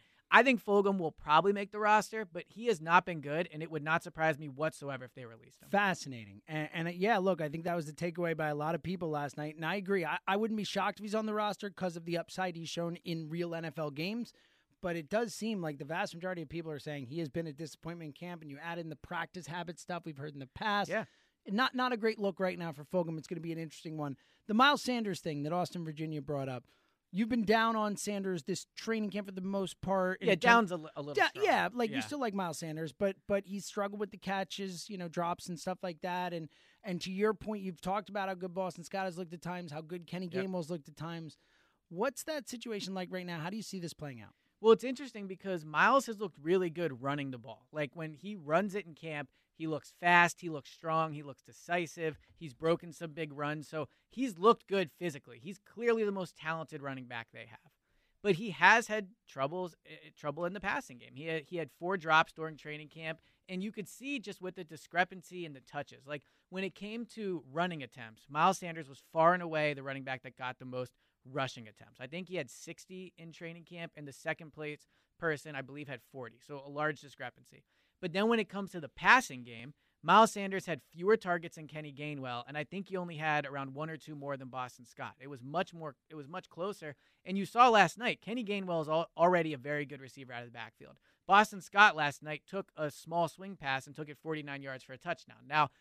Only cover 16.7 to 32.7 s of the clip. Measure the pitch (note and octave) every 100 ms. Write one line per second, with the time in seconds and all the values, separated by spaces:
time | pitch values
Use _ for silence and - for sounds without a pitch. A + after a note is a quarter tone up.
16.7 | D3 - C#3+ B2 D#3+ D#3+ E3 E3 C#3 D#3+
17.7 | - D#3+ E3+ D#3 C3 F3 F3 D#3 C#3 E3
18.7 | E3+ E3 D3 - F3 E3+ F#3 D3 F3 E3+
19.7 | E3+ - F3 E3 C#3 D3+ C#3+ C3+ - G#3+
20.7 | G3+ E3 G#3 A#3 _ _ _ - G3+ C4
21.7 | B3+ B3+ A#3+ A3 A3 G3 F3 F#3 F3 E3+
22.7 | C#3+ D3+ F#3 E3 D#3+ - E3+ E3 E3 D#3+
23.7 | - E3+ D#3 D3 C3 _ _ - G#3+ C4+
24.7 | C#4+ - A#3+ G#3 F3 E3+ D3 D3 F3 F3
25.7 | F3+ D#3+ D3+ D#3+ D3+ C#3 C#3+ C3+ B2+ -
26.7 | _ _ _ _ F3+ A3 A#3+ G3 A3+ A3+
27.7 | A3 G#3+ G3 G3 G3+ F#3+ F3+ - F3+ -
28.7 | - - A3+ G#3 F#3+ G3 F#3+ F#3+ G3 F#3
29.7 | - - F#3+ F#3 F#3 G#3+ F#3+ A#3+ A#3 G3+
30.7 | F3 D#3 - C#3+ D3 E4 - G4+ A#3 F3
31.7 | A#3+ A#3 G#3+ G#3+ - A#3+ G3 F3 D3+ E3